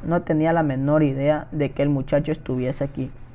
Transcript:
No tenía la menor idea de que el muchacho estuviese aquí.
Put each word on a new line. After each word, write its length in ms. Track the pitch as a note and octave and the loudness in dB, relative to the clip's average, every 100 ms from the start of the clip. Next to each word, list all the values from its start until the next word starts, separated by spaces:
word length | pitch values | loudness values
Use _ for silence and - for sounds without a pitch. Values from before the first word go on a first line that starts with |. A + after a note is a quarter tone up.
No 200 | - E3+ | -2 -2
tenía 300 | E3+ D#3 D#3+ | 2 2 4
la 100 | E3 | 2
menor 400 | D3+ C3 C#3 D#3 | 2 0 2 4
idea 440 | D3 C3+ C#3+ D3+ - | 4 2 0 0 -2
de 180 | D#3 C#3 | -4 -2
que 100 | - | 0
el 80 | C#3+ | 0
muchacho 420 | C#3 C3+ C#3+ C#3+ | 0 2 0 0
estuviese 500 | D3+ - B2+ B2+ C#3 | -4 -2 -2 -2 -2
aquí. 280 | C#3+ - C3 - - | -4 -4 -8 -10 -18